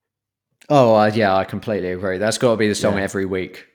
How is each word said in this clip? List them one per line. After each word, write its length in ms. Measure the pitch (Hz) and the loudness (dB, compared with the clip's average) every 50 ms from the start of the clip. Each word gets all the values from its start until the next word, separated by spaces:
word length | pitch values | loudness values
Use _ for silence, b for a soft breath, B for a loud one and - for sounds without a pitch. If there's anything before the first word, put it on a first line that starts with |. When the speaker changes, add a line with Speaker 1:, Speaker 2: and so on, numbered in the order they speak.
| _ _ _ _ _ _ _ _ _ _ _ _ _ - | _ _ _ _ _ _ _ _ _ _ _ _ _ 0
Speaker 1:
Oh, 280 | 147 139 127 117 110 | 4 4 6 6 6
uh, 100 | 107 107 107 104 | 4 4 2 2
yeah, 220 | 113 110 98 95 | 0 0 2 2
I 80 | 95 95 | 0 -2
completely 480 | - - 98 - 120 107 95 90 90 | -2 -6 -10 -6 -6 -6 -4 -4 -6
agree. 260 | 90 90 101 95 92 92 | -6 -6 -6 -6 -4 -2
That's 180 | 104 113 110 | -2 -2 -2
gotta 200 | - 135 123 113 | 0 0 0 2
be 100 | 104 110 | 2 0
the 80 | 107 101 | 0 0
song 220 | - 110 107 101 | 0 0 -2 0
Speaker 2:
Yeah. 80 | 101 98 | -2 -4
Speaker 1:
every 220 | 95 - 98 95 | -4 -4 -4 -4
week 380 | 92 95 92 90 - - - - _ | -4 -4 -6 -6 -8 -12 -20 -20 _